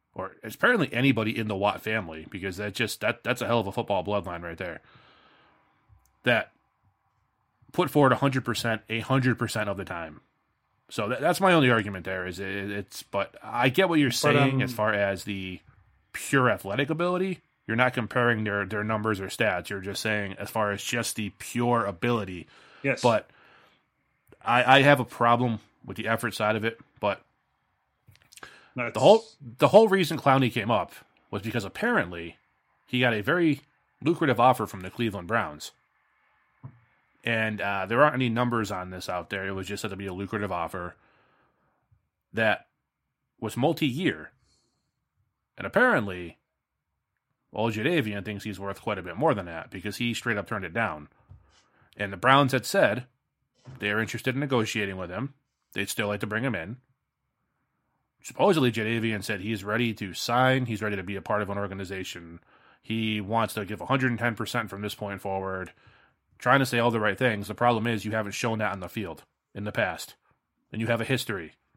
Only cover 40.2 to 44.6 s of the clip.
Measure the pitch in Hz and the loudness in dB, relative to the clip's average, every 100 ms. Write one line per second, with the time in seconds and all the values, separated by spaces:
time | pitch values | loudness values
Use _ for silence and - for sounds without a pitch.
40.2 | 101 107 101 87 82 92 87 - _ _ | -6 -4 -4 -4 -6 -6 -10 -12 _ _
41.2 | _ _ _ _ _ _ _ _ _ _ | _ _ _ _ _ _ _ _ _ _
42.2 | _ 110 110 101 - _ _ _ _ _ | _ 0 2 2 -4 _ _ _ _ _
43.2 | _ _ 110 120 143 165 147 127 180 78 | _ _ -8 0 0 2 0 0 -2 -2
44.2 | 78 _ _ _ | -8 _ _ _